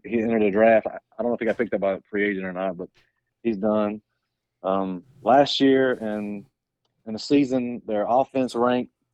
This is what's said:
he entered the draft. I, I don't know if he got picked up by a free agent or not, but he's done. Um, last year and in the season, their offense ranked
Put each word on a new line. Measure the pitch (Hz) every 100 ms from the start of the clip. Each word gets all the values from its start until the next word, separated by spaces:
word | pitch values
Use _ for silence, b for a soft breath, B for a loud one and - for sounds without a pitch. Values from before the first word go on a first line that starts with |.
| 101
he | 113
entered | 113 113
the | 107
draft. | 101 113 113 98
I, | 90 - -
I |
don't | 120
know |
if | 117
he | 110
got | 101
picked | 113
up | 104
by | 98
a | 95 -
free | 104 104
agent | 95 95
or |
not, | 90 95 87
but | 87 _ _ _ _ _
he's | 117 101
done. | 107 107 104 107 - _ _ _ _ _
Um, | 92 98 95 90 - _
last | 107 135 139 -
year | 135 131 131
and | 120 110 107 104 104 101 _ _ _ _ _ 113
in |
the | 110
season, | - 143 127 127 120 120 -
their | 104 101
offense | 123 131 135 123 117
ranked | 123 123 120 _ _